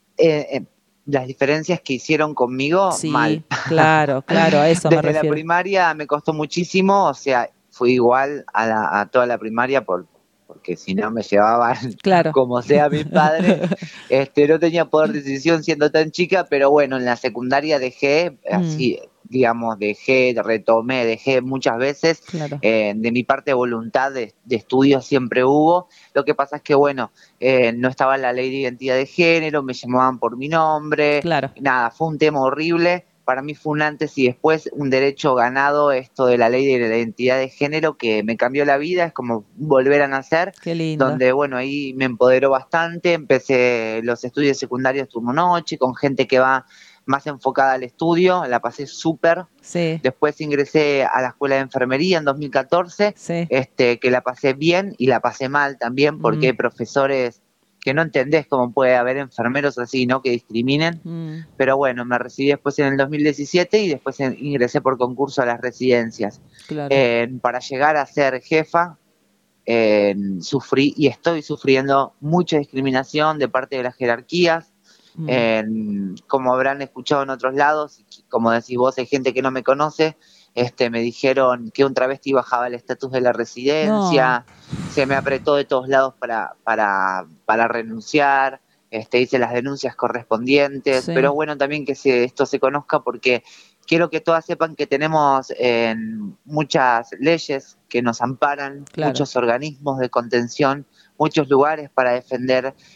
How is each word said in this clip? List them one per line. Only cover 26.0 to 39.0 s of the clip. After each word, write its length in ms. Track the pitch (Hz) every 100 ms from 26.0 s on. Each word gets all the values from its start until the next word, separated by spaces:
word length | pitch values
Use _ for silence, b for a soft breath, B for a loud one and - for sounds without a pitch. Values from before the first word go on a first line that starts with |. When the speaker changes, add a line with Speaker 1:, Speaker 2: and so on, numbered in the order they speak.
| b
Speaker 1:
Lo 120 | 143 143
que 100 | 139
pasa 220 | 143 147
es 40 |
que, 120 | - 139
bueno, 360 | 143 131 117 b b _
eh, 320 | 127 131 117
no 160 | 120 127
estaba 300 | 131 131 135
la 160 | 127
ley 160 | 123 131
de 80 | 135
identidad 400 | 127 123 131 131
de 80 | 135
género, 580 | - 170 165 156 147
me 80 | 131
llamaban 460 | 123 120 127 131 123
por 160 | 117 120
mi 140 | 147
nombre. 720 | 165 156 151 151 151 147 147
Speaker 2:
Claro. 300 | 170 151 135 -
Speaker 1:
Nada, 300 | 139 127 117
fue 180 | - 160
un 80 | 147
tema 240 | 156 147
horrible. 640 | 131 139 160 170 170 175 - _
Para 180 | - 131
mí 120 | 147 147
fue 160 | 156
un 80 | 151
antes 340 | 151 147 151 -
y 80 | 123
después, 440 | 120 156 160 -
un 160 | 143 139
derecho 440 | 131 139 139 151 127
ganado, 580 | 120 135 143 147 147
esto 320 | 131 131 - 127
de 120 | 120
la 120 | 113
ley 160 | 127 139
de 240 | 123 113
la 80 | 113
identidad 400 | 113 - 123 131
de 100 | 131
género, 480 | - 143 156 156 -
que 260 | 117 110
me 120 | 107 113
cambió 300 | 123 139 143
la 100 | 139
vida, 280 | 156 180